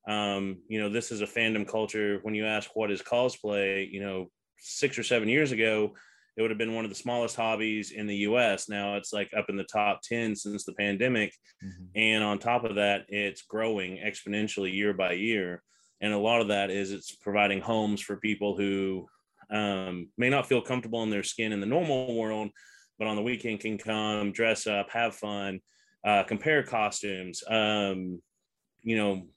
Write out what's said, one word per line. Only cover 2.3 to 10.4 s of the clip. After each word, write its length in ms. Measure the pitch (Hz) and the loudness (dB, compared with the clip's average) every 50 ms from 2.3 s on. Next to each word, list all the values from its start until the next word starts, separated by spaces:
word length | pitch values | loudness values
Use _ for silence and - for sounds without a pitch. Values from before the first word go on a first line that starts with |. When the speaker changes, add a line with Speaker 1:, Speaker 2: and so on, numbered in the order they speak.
| 107 | -2
Speaker 1:
you 100 | 107 107 | -2 0
ask, 240 | 107 107 107 101 - - | 0 0 -2 -4 -4 -2
"What 160 | 110 110 104 | -2 0 0
is 100 | 101 90 | 0 -4
cosplay?" 880 | - - 120 120 127 127 - - - 107 104 101 98 98 98 98 98 - | -2 0 2 2 2 2 0 -2 -4 -2 0 2 2 2 0 -2 -4 -4
you 80 | 95 98 | -6 -6
know, 300 | 101 101 95 95 90 - _ _ _ _ _ _ | -6 -4 -4 -6 -6 -8 _ _ _ _ _ _
six 380 | - - - - - 131 - 123 | -14 -10 -2 0 0 0 0 -2
or 40 | 107 | 0
seven 240 | - 123 117 107 | 2 2 4 4
years 240 | 107 123 147 156 139 | 4 4 4 4 2
ago, 440 | 127 110 113 110 110 107 104 104 - - - - - _ _ _ _ | 2 2 4 4 4 4 2 0 -2 -10 -20 -20 -20 _ _ _ _
it 40 | 110 113 | -2 0
would 80 | 113 | 0
have 80 | 110 104 | 0 0
been 160 | 113 113 113 | -2 -2 -2
one 100 | 113 113 | -4 -4
of 60 | 107 | -4
the 40 | 98 | -6
smallest 400 | - - 123 120 120 117 107 - | -6 -4 -2 0 0 0 0 0
hobbies 560 | - 113 113 113 107 110 110 107 107 101 - | 0 0 0 0 0 0 0 0 -2 -4 -6
in 140 | - 107 107 | -8 -6 -4
the 80 | 104 101 | -4 0
U 200 | 101 101 104 113 | 0 2 2 4
S. 320 | 123 120 113 - - - - | 4 4 4 2 0 -2 -6
Now 260 | 104 101 101 101 101 | -4 -4 -2 -2 -2
it's, 140 | 101 98 - | -4 -6 -4
like, 200 | - 104 98 - - | -4 -4 -4 -2 -2
up 140 | 107 101 - | -2 -2 -2
in 80 | 98 | -4
the 60 | 98 95 | -4 -6
top 380 | - - 107 104 104 95 - - | -2 0 2 2 2 2 0 -2
ten 320 | - 117 117 117 110 104 | -4 -2 0 0 0 -2
since 280 | 98 | -2